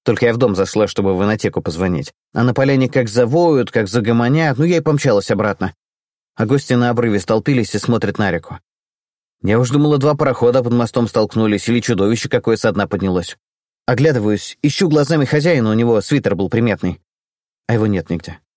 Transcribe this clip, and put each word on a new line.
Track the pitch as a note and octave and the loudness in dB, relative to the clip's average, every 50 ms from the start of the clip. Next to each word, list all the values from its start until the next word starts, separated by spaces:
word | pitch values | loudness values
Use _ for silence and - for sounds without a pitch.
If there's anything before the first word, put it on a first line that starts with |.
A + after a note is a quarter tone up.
| - | -2
Только | - A#2 - B2 | -2 0 2 2
я | A#2 A2+ | 0 2
в | A#2 | 2
дом | C3 A#2+ G2+ | 2 0 2
зашла, | F2+ G2 F2+ - A2 G#2+ G2 | 0 -2 -2 0 0 0 0
чтобы | - - G#2 G2 F#2+ | 0 -2 -2 0 0
в | F2+ G2 | 0 0
инотеку | G2+ G#2+ G#2+ - G#2 - - | 0 0 0 -2 -4 -4 -4
позвонить. | D#2+ - D#2 E2 F#2 F#2 F2+ E2 - - - _ _ _ - | -6 -6 -4 -2 -2 -2 -2 -4 -6 -8 -14 _ _ _ -4
А | - A#2 | -2 0
на | B2 A#2+ | 0 0
поляне | - C3+ C3+ C#3 C3 C3 B2 | 0 0 2 2 0 0 0
как | - C#3 B2 A2 | 0 -2 -2 0
завоют, | G#2 A#2+ B2 A2+ B2+ E3 F3 E3+ D#3 C3+ A#2 - | 0 0 0 2 2 2 2 2 2 2 0 0
как | - B2 A2 F#2+ | -2 -2 -2 0
загомонят, | - A#2+ G#2+ G#2+ A#2 A#2 A#2 A#2+ C3+ D#3+ E3 D#3 B2+ A2 | 0 -2 0 2 2 2 2 2 2 2 2 0 0 0
ну | D3+ | 2
я | E3+ F3 E3 | 2 2 0
и | |
помчалась | D3+ D#3+ D3+ C#3+ - C#3+ A2+ G2+ G2 - | 2 0 0 0 2 2 2 2 2 0
обратно. | A2+ G2 G#2+ G#2 F#2+ - F#2+ F#2 - _ _ _ _ _ _ _ _ _ _ _ _ | 0 0 0 -2 -2 -2 -6 -8 -8 _ _ _ _ _ _ _ _ _ _ _ _
А | - A2+ | -4 -2
гости | G#2+ C3 C#3+ C#3 - B2+ | 0 0 0 0 0 0
на | B2 A#2+ A#2+ | 0 2 0
обрыве | A#2+ A2+ A#2 A#2 G#2 G2+ | 0 0 0 0 0 0
столпились | F#2 - A2 A2 G#2 - C#3+ B2+ A2 - - | 0 0 0 0 0 0 0 0 0 -2 -4
и | G#2 | -4
смотрят | - - A#2 A2 - G2+ G2+ - | -2 0 0 0 0 -2 -2 -2
на | A2 G2 | -2 -2
реку. | F2 E2+ - - - - - _ _ _ _ _ _ _ _ _ _ _ _ _ _ _ - | -2 -4 -6 -10 -16 -18 -18 _ _ _ _ _ _ _ _ _ _ _ _ _ _ _ -2
Я | F#2+ G#2 A#2 | 0 0 2
уж | B2+ A#2+ | 0 2
думала, | B2 D3 D3 D3+ D3+ C#3+ | 2 2 2 2 2 2
два | C3+ D3 D3 | 2 0 0
парохода | C#3+ - C3+ B2 - - A#2+ B2 C3+ B2 | 2 0 -2 0 2 2 2 4 2 2
под | A#2+ A#2+ | 2 0
мостом | A#2+ A#2+ A2+ - - A#2 G#2+ | 0 0 0 0 -2 -2 0
столкнулись, | - A#2+ G#2+ G#2 - A2 A2 A2 G#2 G2 - - | 0 0 -2 0 0 0 0 2 0 0 0 0
или | A#2 A#2+ | -2 -2
чудовище | A2 - A#2+ F#2 G2 G#2 A2+ A2+ - - | 0 0 0 0 0 0 0 -2 -2 -2
какое | - B2 - - A2+ | -2 -2 0 0 0
со | G#2+ - A2+ | 0 0 0
дна | G2 G2+ G2+ - | 0 0 -2 -2
поднялось. | - F#2 F#2 F#2+ F2+ F2+ E2+ - - - _ _ _ _ _ _ _ _ _ | -2 -4 -2 -2 -2 -2 -4 -6 -10 -16 _ _ _ _ _ _ _ _ _
Оглядываюсь, | - - - C3+ D#3+ D3 B2 G#2 G#2+ G#2+ G2+ - - - - | -2 0 2 2 2 2 2 0 0 0 -2 -4 -8 -8 -4
ищу | - D3 C#3+ - G3 E3+ | -2 -2 0 0 0 2
глазами | D3 D3+ D3 C#3+ E3 D#3 C#3 | 2 2 2 2 0 0 0
хозяина, | B2+ - D3+ C#3+ F3 E3+ C#3 A2+ A2 | 0 0 0 2 2 2 2 2 0
у | G#2+ | 0
него | A2 A#2+ A#2+ A#2 G#2+ | 2 2 2 2 0
свитер | G2 - D3 D3 - G#2+ F#2 | 0 0 0 0 0 0 -2
был | E2 G2 F2 | -2 -4 -2
приметный. | - A2+ A#2 A#2+ G2+ F2+ - F2+ F2 - _ _ _ _ _ _ _ _ _ _ _ _ _ - | -2 0 0 0 0 -2 -2 -6 -6 -8 _ _ _ _ _ _ _ _ _ _ _ _ _ -2
А | A2+ | -2
его | A#2 A2 G#2+ | 0 0 0
нет | G2+ F#2 E2 - | 0 -2 -4 -4
нигде. | E2+ E2 - - F2 - _ _ _ | -6 -8 -8 -10 -18 -18 _ _ _